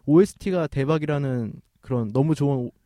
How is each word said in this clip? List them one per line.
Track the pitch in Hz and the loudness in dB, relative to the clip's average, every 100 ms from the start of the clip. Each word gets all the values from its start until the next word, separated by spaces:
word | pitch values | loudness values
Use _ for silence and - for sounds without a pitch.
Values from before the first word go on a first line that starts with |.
| - | 4
오에스티가 | 160 208 - 202 180 151 | 4 4 0 -4 -2 -2
대박이라는 | 139 139 160 151 147 139 123 110 - - _ | -2 0 0 -2 -2 -2 -4 -6 -10 -20 _
그런 | - 127 110 | -6 -4 -2
너무 | 123 156 | 0 0
좋은 | 147 143 135 123 - | 2 0 -2 -6 -12